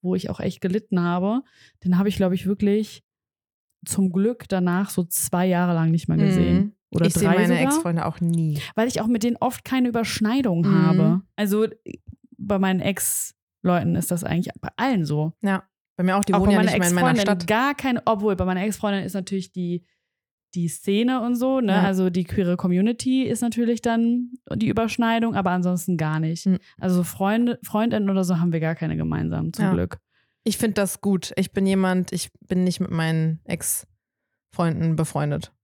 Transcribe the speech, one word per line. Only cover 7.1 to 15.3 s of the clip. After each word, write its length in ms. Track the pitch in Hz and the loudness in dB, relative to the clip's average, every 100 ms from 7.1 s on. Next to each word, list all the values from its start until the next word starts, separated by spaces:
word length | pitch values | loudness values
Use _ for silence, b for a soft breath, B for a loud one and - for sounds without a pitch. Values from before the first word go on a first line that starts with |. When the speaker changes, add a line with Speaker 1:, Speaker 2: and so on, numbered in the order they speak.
Speaker 2:
seh 100 | 170 196 | 2 2
Speaker 1:
drei 80 | |
Speaker 2:
meine 120 | 175 175 | 4 4
Speaker 1:
sogar. 140 | 175 | 4
Speaker 2:
Ex-Freunde 440 | 269 302 320 170 - | 2 2 0 -2 -4
auch 140 | 160 | -2
nie. 400 | 170 170 160 147 B | -2 0 0 -2 B
Speaker 1:
Weil 140 | - 233 | -2 -2
ich 120 | 254 | 0
auch 60 | 220 | 0
mit 160 | 233 | 0
denen 140 | 233 240 | 0 0
oft 280 | 254 247 | -2 -4
keine 240 | - 262 247 | -4 0 0
Überschneidung 760 | 233 226 - 214 254 262 170 | 0 -2 -2 0 0 0 2
Speaker 2:
Mhm. 200 | 170 190 185 | 4 6 6
Speaker 1:
habe. 360 | 185 160 175 - - | 6 4 2 -2 -4
Also 300 | 202 208 220 - - - - - _ - | 0 2 0 -4 -16 -18 -18 -20 _ -14
bei 220 | 202 196 | -2 0
meinen 220 | 190 185 | 2 2
Ex-Leuten 1120 | - 196 - - - _ _ _ 180 175 165 170 | 0 -2 -4 -4 -6 _ _ _ 0 2 2 0
ist 140 | 170 | 0
das 140 | 175 | -4
eigentlich 280 | - 170 180 - | -2 -2 -4 -8
bei 100 | - - | -12 -4
allen 280 | 247 233 | 0 0
so. 280 | 151 151 156 | 0 -2 -2